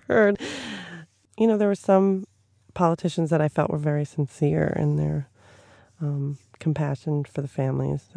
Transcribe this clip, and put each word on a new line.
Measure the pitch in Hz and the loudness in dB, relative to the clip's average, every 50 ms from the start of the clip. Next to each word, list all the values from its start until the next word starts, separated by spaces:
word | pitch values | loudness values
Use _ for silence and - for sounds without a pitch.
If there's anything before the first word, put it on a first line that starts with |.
| - | 0
heard. | - 247 226 208 202 202 - - - - - - 226 208 190 180 - 175 165 160 - _ _ _ _ _ | 2 4 4 4 4 2 0 -4 -10 -10 -10 -10 -12 -12 -12 -14 -14 -18 -18 -20 -20 _ _ _ _ _
You | - 220 | 2 2
know, | 226 214 | 4 4
there | 208 208 | 4 2
were | 202 202 | 2 0
some | - - - 190 190 196 196 190 190 196 - _ _ _ _ _ _ _ _ - | 0 2 4 4 6 6 4 2 0 -4 -10 _ _ _ _ _ _ _ _ -2
politicians | - 180 165 170 - - 165 - 170 165 151 | 2 2 2 2 0 -2 -2 -2 -2 0 2
that | 170 156 | 2 2
I | 151 147 | 2 0
felt | - 156 147 - | 0 0 0 0
were | - | -2
very | 147 147 151 147 147 147 | -2 -2 0 0 -2 -2
sincere | - - 151 143 - - - 151 143 160 156 156 - - - | -4 -4 -4 -4 -4 -2 0 0 0 2 2 0 0 0 0
in | 147 147 147 | 0 0 0
their, | 151 - - 151 147 139 - _ _ _ _ - - - _ - _ _ _ _ - | 0 -2 -2 -2 -4 -6 -10 _ _ _ _ -20 -20 -20 _ -20 _ _ _ _ -8
um, | 156 143 143 143 139 143 143 - _ _ _ - | -6 -6 -4 -4 -4 -6 -8 -10 _ _ _ -6
compassion | - 160 143 156 147 143 139 - - 160 147 147 139 | -4 -2 -2 -2 -2 -4 -4 -6 -4 -4 -4 -4 -4
for | - - 143 | -6 -6 -8
the | 139 | -8
families, | 135 - 143 135 135 135 135 135 139 143 139 - _ - | -6 -4 -4 -2 -2 -2 -2 -2 -2 -4 -6 -8 _ -12